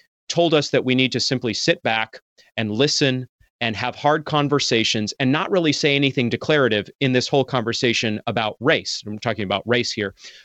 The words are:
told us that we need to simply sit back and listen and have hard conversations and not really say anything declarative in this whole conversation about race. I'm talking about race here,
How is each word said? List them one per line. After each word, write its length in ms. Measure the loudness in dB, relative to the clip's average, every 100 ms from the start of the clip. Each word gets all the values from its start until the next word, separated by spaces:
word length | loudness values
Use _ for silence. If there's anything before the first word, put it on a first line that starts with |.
| _ _ -6
told 240 | 0 2
us 180 | 2 2
that 120 | 0
we 120 | 2 2
need 160 | 2
to 80 | 0
simply 340 | -2 -2 -2
sit 300 | -2 0 0
back 360 | 0 -2 -4 -10 -20 _ _ -6
and 160 | -2
listen 560 | 0 0 2 0 0 -6 _ _ _
and 140 | -6 -4
have 200 | -6 -2
hard 300 | 0 0 0
conversations 880 | 0 2 0 2 2 2 0 -4 -2
and 120 | 0
not 200 | 0 0
really 220 | 0 2
say 220 | 2 2 2
anything 340 | 2 0 -2
declarative 600 | -2 2 2 4 2 -2 -2
in 120 | 0
this 160 | 2 2
whole 160 | 0
conversation 800 | 2 0 -2 0 0 0 -2 -4 -4
about 300 | -4 -4 -2
race. 440 | 0 0 -2 -10 -10
I'm 140 | -8
talking 240 | -6 -4
about 180 | -2 -2 0
race 240 | 0 0
here, 240 | -4 -6 -8 -18 -20